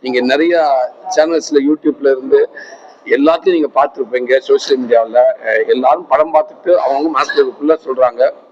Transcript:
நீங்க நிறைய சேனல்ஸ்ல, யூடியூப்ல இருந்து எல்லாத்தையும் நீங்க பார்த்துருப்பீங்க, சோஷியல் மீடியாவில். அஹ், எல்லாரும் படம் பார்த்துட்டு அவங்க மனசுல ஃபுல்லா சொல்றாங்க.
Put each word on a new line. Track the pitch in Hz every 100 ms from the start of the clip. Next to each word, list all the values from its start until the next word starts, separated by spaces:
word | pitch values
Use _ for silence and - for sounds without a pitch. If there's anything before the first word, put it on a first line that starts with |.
நீங்க | 127 123
நிறைய | 123 139 170 170 151 131 127 - - 151
சேனல்ஸ்ல, | 156 165 - 147 139
யூடியூப்ல | 151 156 131 135
இருந்து | 135 131 139 151 - - - - -
எல்லாத்தையும் | - 123 147 165 190 175
நீங்க | 147
பார்த்துருப்பீங்க, | - 143 - 120 123 123 131
சோஷியல் | - 135 - 135
மீடியாவில். | 123 117 113 117 123 -
அஹ், | 117 110 113
எல்லாரும் | 127 127 160 180
படம் | 139 156
பார்த்துட்டு | 156 151 - 185
அவங்க | 175 131 139 160 151
மனசுல | 147 147
ஃபுல்லா | 135 113 147 160
சொல்றாங்க. | - 131 127 117 135 - _